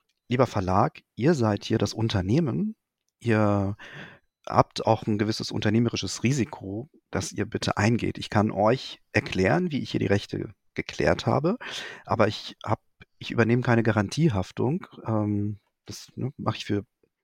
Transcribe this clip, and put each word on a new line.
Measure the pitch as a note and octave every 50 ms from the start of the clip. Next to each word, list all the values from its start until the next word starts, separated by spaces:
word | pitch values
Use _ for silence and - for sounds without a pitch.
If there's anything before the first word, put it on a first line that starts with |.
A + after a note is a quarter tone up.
| _ _ _ _ _ -
"Lieber | B2 B2 C3 -
Verlag, | - A2 F#2+ F#2 F#2 G2 A#2 D#3 - - - _ _
ihr | - - D3+ F3+
seid | C#3+ A#2 G#2+ G#2 G2+ -
hier | - A#2 A2
das | G#2 G#2 -
Unternehmen, | - A2+ A2+ - G2+ F2 F#2 A2 D#3 F3 C#3 A2+ - G3 G#3+ A3 - _ _ _ _ _ _ _ _
ihr | - A#2 A2 G#2+ G#2+ G#2 G2+ G2+ G2 G2 G2+ - - - - - - - - - _ _ _ _ _
habt | - - - B2+ - _ - -
auch | - A2 G#2 -
ein | - G#2+ G2+
gewisses | A2 G#2 A2+ - - -
unternehmerisches | - A2+ - G#2+ G#2 A2+ A#2+ A#2 - - - F2+ - - -
Risiko, | A2+ C#3 D3 G#2+ - - - - F#2+ G2 G#2+ B2+ - _ _ _ _
das | - G2 F#2+ - -
ihr | - G#2
bitte | G#2+ - - - - - -
eingeht. | G2+ A2 A#2+ G#2 G2 F#2+ - -
Ich | - -
kann | - G#2 G2+ A2
euch | G2 F#2 G2+ G#2+ B2 C3+ - - - - _ _
erklären, | - - - - - F#3 F#3+ F#3 C3+ E3+ F#3 F3+
wie | D3 B2
ich | - -
hier | - A2+
die | A2 G#2+
Rechte | G2 G2+ - - - G2 F#2+ G#2 - _ _ _ _
geklärt | - - - - - - D#2 F2 - -
habe, | - A2+ B2+ C#3+ E3+ A3 B3+ - - - - - - - - -
aber | - - A2 G#2+ G#2+
ich | G#2+ - - - - - -
hab, | - A2 - _ _ _ _ - - _ _
ich | - -
übernehme | - - A2+ G#2+ A#2+ B2+
keine | B2 - A#2+ A#2 A2
Garantiehaftung. | A#2 G#2 A2 G#2 F#2+ - - D#3+ E3 G#2+ G2 F2+ - - - A2 A2+ D3+ F#3+ - - - - -
Ähm, | - A2 G#2+ G#2+ G#2 G#2 G2+ G#2 G#2 G#2 G2+ _ _ _ _ _
das, | - A2 - - - _
ne, | - A2+ B2+ - -
mach | - - A2
ich | - -
für | - A2+ G2+ G2+ - _ _ _ _ _ _